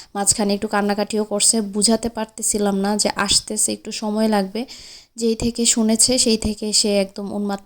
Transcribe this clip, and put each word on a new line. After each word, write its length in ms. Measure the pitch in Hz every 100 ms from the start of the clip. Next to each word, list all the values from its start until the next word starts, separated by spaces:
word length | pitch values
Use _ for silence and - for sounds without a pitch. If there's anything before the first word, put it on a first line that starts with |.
| - 202
মাঝখানে 380 | 196 - 202
একটু 140 | 202 214
কান্নাকাটিও 560 | 208 202 202 208 214
করছে, 380 | 214 202 - 226
বুঝাতে 480 | 202 202 202 220 226
পারতেছিলাম 680 | 220 220 - 214 214 202 196
না 200 | 196 208
যে 120 | 202 -
আসতেছে, 560 | 202 - - 214 -
একটু 200 | 208 -
সময় 360 | 220 220 214 220
লাগবে। 380 | 214 190 208 269 - - - - -
যেই 200 | 226 226
থেকে 300 | 240 233 233
শুনেছে 520 | - 220 226 - 254
সেই 200 | - 220
থেকে 360 | 214 208 214
সে 240 | 202 214 202
একদম 360 | 190 202 202
উন্মাদ 260 | 208 202 196